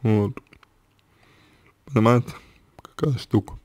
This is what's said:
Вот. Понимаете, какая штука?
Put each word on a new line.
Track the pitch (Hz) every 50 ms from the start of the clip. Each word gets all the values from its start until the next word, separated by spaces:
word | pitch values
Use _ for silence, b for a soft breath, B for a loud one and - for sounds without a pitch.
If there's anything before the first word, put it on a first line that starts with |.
Вот. | - 117 107 107 101 101 127 - _ _ - _ _ _ _ _ _ _ _ _ _ _ b b b b b b b b b b b b b _ _
Понимаете, | - 139 120 107 113 123 120 120 - - b b b b b b b b -
какая | _ - _ - 156 160 131 117
штука? | - _ - 110 101 - - - _